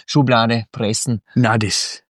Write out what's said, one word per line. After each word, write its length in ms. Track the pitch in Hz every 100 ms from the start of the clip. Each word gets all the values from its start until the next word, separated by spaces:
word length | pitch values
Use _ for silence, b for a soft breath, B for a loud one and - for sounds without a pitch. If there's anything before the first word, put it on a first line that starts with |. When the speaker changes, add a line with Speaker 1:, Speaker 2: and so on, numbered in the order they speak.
| B
Speaker 1:
Schublade 600 | 151 127 120 113 117 110
pressen. 520 | - 110 113 - 113 -
Speaker 2:
Nein, 240 | - 117 113
das, 460 | 104 - - - _